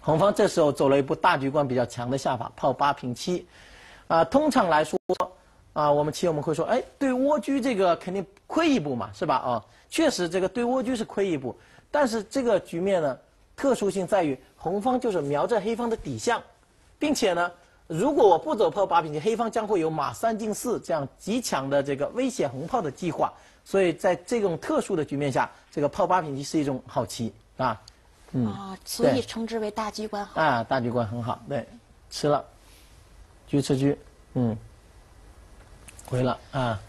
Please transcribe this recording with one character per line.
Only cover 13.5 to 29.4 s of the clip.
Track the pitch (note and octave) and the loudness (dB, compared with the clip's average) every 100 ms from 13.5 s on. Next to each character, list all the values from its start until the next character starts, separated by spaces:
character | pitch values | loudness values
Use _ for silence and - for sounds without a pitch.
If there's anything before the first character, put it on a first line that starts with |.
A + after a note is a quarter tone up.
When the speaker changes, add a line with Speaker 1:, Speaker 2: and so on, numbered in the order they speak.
| - | -2
Speaker 1:
特 | C#4 | 0
殊 | B3 G3+ | 2 0
性 | F#3+ F3 | -2 0
在 | G3+ | 2
于 | E3 C3 - _ | 2 -2 -8 _
红 | D#3+ F#3+ | -4 -2
方 | G#3 B3+ | 0 0
就 | A#3+ | 0
是 | F#3 | -2
瞄 | C#3+ C#3+ D#3+ | 0 0 0
着 | A#3 | 0
黑 | F#3+ A3+ | -2 -4
方 | A#3+ | -4
的 | A3 | -4
底 | - A#2 | -6 -4
象， | A#3+ A3+ - _ _ _ _ _ | -2 -2 -4 _ _ _ _ _
并 | D4+ D4 | -2 2
且 | G#3 | 2
呢， | E3+ F3 - _ _ _ | 2 -2 -4 _ _ _
如 | D#3+ B3 | 0 2
果 | D4+ G3+ | 6 8
我 | A#3 | 6
不 | D4+ A#3 | 2 2
走 | F#3 | 2
炮 | G3 F#3 | 2 2
八 | E3+ | 2
平 | E3 | 2
七， | D3+ | -2
黑 | E3 A3+ | -2 0
方 | A3+ | -2
将 | A3+ G#3+ | -2 0
会 | G#3 | 0
有 | D#3+ | 0
马 | D#3+ C3+ | -2 -4
三 | A#2+ A3+ A3 | -2 -2 -2
进 | A3 | -4
四 | G#3 A#3+ F3+ | -4 -4 -4
这 | - | -2
样 | E3 C#3 - | -4 -4 -10
极 | - A#3 | -4 -4
强 | A#3+ D#3 C3+ | -2 -4 0
的 | C#3 | 0
这 | C#3 C#3 | 0 -2
个 | C#3 | -4
威 | A3+ C4 | -2 -4
胁 | - D3+ | -2 -4
红 | B2 E3 | -4 -4
炮 | B3 | -2
的 | E3 | -4
计 | B2 F3 | -6 -6
划， | - C3 - - _ | -2 -2 -4 -20 _
所 | - G3 | -4 2
以 | F#3 | 2
在 | E3+ G#3 F3 | 2 0 0
这 | - A#3+ | -2 0
种 | G3 D#3+ | 0 -2
特 | - D4+ | -2 -2
殊 | - F#3+ | 0 -2
的 | |
局 | D3 C#3 | -2 -2
面 | C#3+ | 0
下， | C3 A#2+ - _ | 0 -2 -4 _
这 | - | -2
个 | C#3+ | -2
炮 | - D#3+ | 0 2
八 | F3+ | 2
平 | D#3 C3+ | 0 -8
七 | |
是 | C#3+ E3 | -4 -2
一 | |
种 | C#3+ B2+ - | 0 -4 -4
好 | - A#2 | -4 -4
棋 | - A2+ - _ - | -4 -6 -8 _ -4
啊， | B2+ G#2+ - _ _ _ - | -2 -2 -10 _ _ _ -8
嗯， | C3 A2+ | -2 -2
Speaker 2:
啊， | G2+ F#2+ F#2+ | -2 -10 -12
所 | - - B3+ | -10 0 2
以 | |
Speaker 1:
对。 | C4 | 2
Speaker 2:
称 | A3+ A3+ | -2 -6